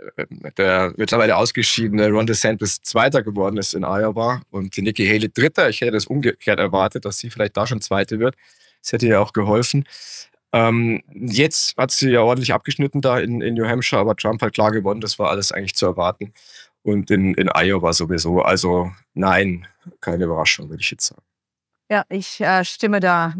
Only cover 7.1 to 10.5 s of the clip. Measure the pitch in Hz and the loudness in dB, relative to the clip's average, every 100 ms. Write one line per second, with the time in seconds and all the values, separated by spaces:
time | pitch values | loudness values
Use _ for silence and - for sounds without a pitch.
7.1 | - 120 - 104 - 110 113 - 95 98 | -8 -8 -4 -2 -2 -2 -4 -2 -2 -2
8.1 | 110 123 - _ _ _ _ - 113 120 | 0 -2 -2 _ _ _ _ -6 0 4
9.1 | 101 107 113 101 120 123 143 - - - | 4 2 0 2 2 2 -2 -4 -10 -18
10.1 | - - _ _ | -18 -20 _ _